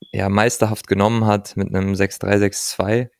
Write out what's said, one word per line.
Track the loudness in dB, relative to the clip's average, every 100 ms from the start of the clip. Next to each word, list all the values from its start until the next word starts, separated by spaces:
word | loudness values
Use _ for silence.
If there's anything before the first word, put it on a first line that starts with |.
| -10
ja, | -4 0
meisterhaft | 2 2 2 -2 -2 -2
genommen | 2 2 2 2
hat | 0 -2 -6
mit | -4
einem | -2 -2 0
sechs | -2 -2
drei, | 0 2
sechs | 2 -2 -6
zwei | -4 0 0 -2 _